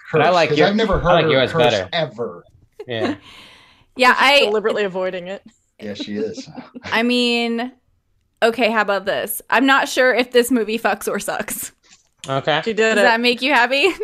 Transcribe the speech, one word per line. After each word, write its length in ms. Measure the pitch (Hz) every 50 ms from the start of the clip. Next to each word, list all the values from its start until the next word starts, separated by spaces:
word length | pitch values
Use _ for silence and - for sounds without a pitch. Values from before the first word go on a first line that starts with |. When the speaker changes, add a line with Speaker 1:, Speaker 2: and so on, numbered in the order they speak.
| - -
Speaker 1:
But 120 | - 156 147
I 20 |
Speaker 2:
curse, 100 | 170 185
Speaker 1:
like 140 | 175 160 147
Speaker 2:
'cause 100 | 147 143
Speaker 1:
your, 80 | 151
Speaker 2:
I've 80 | 185 202
never 200 | 220 226 202 185
Speaker 1:
I 100 | 151 147
like 0 |
Speaker 2:
heard 200 | 170 175 170 156
her 40 | 160
Speaker 1:
yours 220 | 131 135 127 110 -
Speaker 2:
curse 100 | 165 151
Speaker 1:
better. 260 | 120 113 101 92 90 -
Speaker 2:
ever. 520 | 170 156 143 - 117 120 104 87 87 - _ _ _ _ _ _ - 427 -
Speaker 1:
Yeah. 260 | 120 110 - - 294 -
Speaker 3:
<laughs> 760 | - - - - - - - - _ _ _ _ _ _ _
Yeah, 180 | - 247 247 233
Speaker 4:
She's 80 | - -
Speaker 3:
I 180 | 262 285 277 277
Speaker 4:
deliberately 360 | 208 208 220 190 220 - - 208
avoiding 460 | 190 175 190 185 185 175 185 175 180
it. 160 | 196 202 _ - _ _ _ _ _ _
Speaker 2:
Yeah, 160 | 208 208 101
she 220 | - - 107 104
is. 320 | - 110 107 95 - - - - - 240 -
Speaker 3:
<laughs> 140 | - 240 -
I 180 | - - 220 233
mean, 680 | 240 247 247 240 240 240 233 233 233 233 233 233 254 - _ _ _ _ _ _ _ _ _ _ _ _ - -
okay, 260 | 233 233 262 240 208 226
how 80 | 220 208
about 220 | 202 202 196 190
this? 360 | 196 160 127 - 202 - - - -
I'm 160 | - 226 269
not 240 | 269 269 277 277 277
sure 240 | - 285 254 254 226
if 200 | 220 240 - -
this 180 | 247 240 240
movie 260 | 262 240 214 202 220 226
fucks 280 | - 214 196 208 -
or 140 | 220 170 202
sucks. 500 | - - 160 - - - - - - - _ _ _ _ - _ _ _ _ _ - -
Speaker 1:
Okay. 340 | 135 135 135 160 151 151 160
Speaker 4:
She 80 | 226 220
did 240 | 185 220 220 220
Speaker 3:
Does 20 | 208
Speaker 4:
it. 40 | 202
Speaker 3:
that 180 | 214 226 226
make 220 | 240 247 240 240 254
you 100 | 269 294
happy? 360 | 240 240 240 262 277 285 - 320 -